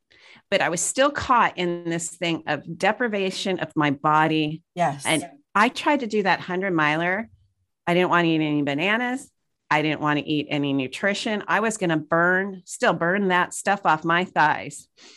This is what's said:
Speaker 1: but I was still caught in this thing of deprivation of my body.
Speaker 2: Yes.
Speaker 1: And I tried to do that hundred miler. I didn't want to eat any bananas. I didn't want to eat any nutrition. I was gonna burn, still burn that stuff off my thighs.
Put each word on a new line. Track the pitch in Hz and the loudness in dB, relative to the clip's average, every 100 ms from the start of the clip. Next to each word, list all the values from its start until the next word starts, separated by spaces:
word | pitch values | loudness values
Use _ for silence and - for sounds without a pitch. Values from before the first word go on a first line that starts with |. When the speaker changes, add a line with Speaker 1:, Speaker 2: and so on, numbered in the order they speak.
| _ _ - - - | _ _ -20 -20 -4
Speaker 1:
but | 196 | 0
I | 143 | 0
was | 175 | -2
still | - - 285 | -4 0 0
caught | 294 - 240 185 - | 0 2 4 4 0
in | 175 175 170 | -4 -2 -4
this | 165 165 | -4 -6
thing | - 170 160 - | -6 -2 -2 -2
of | 151 170 165 | -4 -4 -2
deprivation | 196 214 240 202 190 190 196 185 | 0 0 -2 -2 -2 -2 -4 -2
of | - | -2
my | 160 147 | 0 0
body. | 139 156 156 156 156 151 160 _ | 2 2 4 4 2 -2 -4 _
Speaker 2:
Yes. | 175 165 143 - | -2 -2 -2 -2
Speaker 1:
And | 156 - - _ | -2 -4 -16 _
I | 202 233 | 2 2
tried | - 320 285 | 2 0 0
to | 226 | 0
do | 214 | 0
that | 190 165 | 0 0
hundred | - 180 196 | -2 -4 -2
miler. | 165 151 156 175 190 233 _ _ _ _ _ - | 2 2 2 0 -2 -6 _ _ _ _ _ -2
I | |
didn't | 175 180 | 2 4
want | 170 165 | 4 4
to | |
eat | 160 | 2
any | 156 147 | 2 0
bananas. | 143 143 185 220 247 254 - _ _ _ - | 0 0 0 0 -2 -6 -10 _ _ _ -2
I | 151 | 0
didn't | 156 147 | 0 0
want | 147 147 | 0 -2
to | 147 | 0
eat | 151 - | -4 -2
any | 147 143 | -2 0
nutrition. | 139 127 - 196 202 240 208 - | -2 -2 -4 -4 -2 -4 -4 -2
I | 180 | 0
was | 220 220 | 0 -2
gonna | 180 156 | 0 0
burn, | 151 165 175 185 202 190 - | 2 2 4 2 -2 -8 -14
still | - 240 | 0 0
burn | 180 170 196 196 | 2 0 0 2
that | 180 175 | 2 0
stuff | - 202 196 175 | -4 -2 0 2
off | 156 | 0
my | 165 170 | 2 0
thighs. | 180 165 151 - 123 - - _ - | 0 2 2 2 -6 -14 -20 _ -20